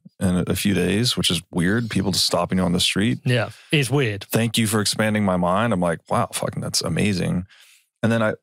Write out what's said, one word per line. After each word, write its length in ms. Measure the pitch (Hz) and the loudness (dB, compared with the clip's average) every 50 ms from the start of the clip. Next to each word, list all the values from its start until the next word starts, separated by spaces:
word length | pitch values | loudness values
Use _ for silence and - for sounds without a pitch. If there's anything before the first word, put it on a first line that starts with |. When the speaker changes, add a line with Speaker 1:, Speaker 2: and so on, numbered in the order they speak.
| - - - - | -12 -20 -6 -2
Speaker 1:
in 160 | 92 92 90 | 0 0 2
a, 60 | 90 - - | 0 0 0
a 40 | 92 | -2
few 200 | - - 101 90 | 0 0 0 2
days, 420 | 90 87 90 101 107 123 127 - | 2 2 0 0 0 0 0 -2
which 140 | 90 82 - | 0 0 0
is 100 | 87 82 - _ | -2 -2 -4 _
weird. 400 | - 85 82 92 107 120 120 104 | -2 0 0 2 2 0 -2 -2
People 220 | - 95 92 98 | -2 0 0 0
just 160 | 87 - - | 0 0 0
stopping 320 | - - 87 87 - 95 92 | 0 0 0 0 0 0 0
you 40 | 92 | 2
on 100 | 87 87 | 2 2
the 60 | 92 | 0
street. 420 | - - - 98 104 120 127 127 - | 0 0 0 0 0 0 0 0 0
Speaker 2:
Yeah, 240 | 131 123 117 101 104 - - - - | 0 2 2 0 -2 -8 -14 -4 -2
it's 180 | 160 147 131 101 | 0 0 0 0
weird. 360 | 135 147 131 107 101 95 - | 0 0 0 0 -2 -6 -6
Speaker 1:
"Thank 300 | - - 113 117 110 - 120 | -2 0 0 0 0 0 0
you 80 | 113 | 0
for 120 | 98 113 107 | 2 2 0
expanding 460 | 101 - - - 107 107 107 107 101 | 0 0 0 0 0 0 0 0 2
my 100 | 95 92 | 2 2
mind." 380 | 90 90 87 92 104 117 117 101 | 2 2 2 2 2 2 0 0
I'm 80 | 90 | 0
like, 180 | 90 87 80 - - | 0 0 -2 -4 -4
"Wow, 220 | - - 117 98 - | -2 -2 -2 -2 -2
fucking, 300 | - - - - - 82 | -4 -6 -6 -6 -6 -6
that's 200 | 82 82 - - | -6 -4 -4 -4
amazing." 680 | - 87 80 85 92 104 95 85 85 82 85 87 95 - - - - - - _ _ _ _ _ - | -2 -2 0 0 0 0 0 0 -2 -2 -2 -4 -4 -8 -14 -20 -20 -20 -20 _ _ _ _ _ 0
And 80 | 110 | 0
then 100 | 117 113 | 2 2
I 140 | 110 107 - - | 0 0 -2 -4